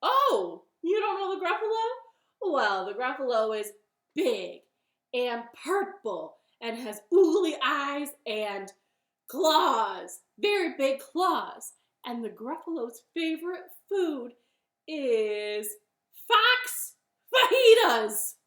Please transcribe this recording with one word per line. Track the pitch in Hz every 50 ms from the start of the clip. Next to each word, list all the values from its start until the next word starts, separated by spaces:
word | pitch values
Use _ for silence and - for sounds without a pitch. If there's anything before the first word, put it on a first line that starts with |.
Oh, | - - 480 539 554 554 392 - 185 170 180 - - _ _ _
you | _ 330 381 427
don't | 403 427 392 392
know | 392 381 381
the | - 370
Gruffalo? | 339 440 - 427 427 440 453 453 453 508 494 - - _ _ _ _ _ _ - 392 320
Well, | 269 233 208 196 190 185
the | 190 208
Gruffalo | 202 247 254 277 269 277 254 240 220 220 220 220 214
is | 208 208 - _ _ _ _ _ _ _ _
big | 285 339 320 233 202 185 175 - - _ _ _ _ _ _ _ _ _ _ _
and | 247 247 247 233 233 233 - - - -
purple | 277 349 403 381 - - - _ 226 190 170 156 156 - _ _ _ _ _
and | - 233 220
has | 233 247 226 208 208 - _ -
oogly | 349 392 330 311 403 370 320 294 302 269
eyes | 254 294 285 277 285 285 285 294 269 - _ _
and | - 214 214 214 208 202 196 196 190 - _ _ _ _ _ _ _ _ _ _ _
claws, | - 262 349 311 311 311 349 330 262 240 220 202 190 185 - - - - _ _ _ _
very | 208 - 415 403 370 320 262
big | - 277 269 269 269
claws. | - - _ 311 359 370 330 254 202 180 - - - - - _ _ _ _ _ _
And | 247 240 233 233
the | 214
Gruffalo's | 202 - 220 247 - - - - 330 330 233 233 240 - _ _ _
favorite | 330 330 320 320 320 320 349 359 359 - - - - _ _
food | 392 403 370 339 302 269 233 240 240 _ _ _ _ _ _ _ _ _ _
is | - 311 311 277 262 233 220 220 214 208 208 208 208 208 214 214 208 - - _ _ _ _ _ _ _ - -
fox | - 466 427 440 466 - 494 508 - - - - - - _ _ _ _ _ _ _ -
fajitas. | 508 508 - - 523 523 466 440 453 453 370 240 226 220 208 214 - - - - _ _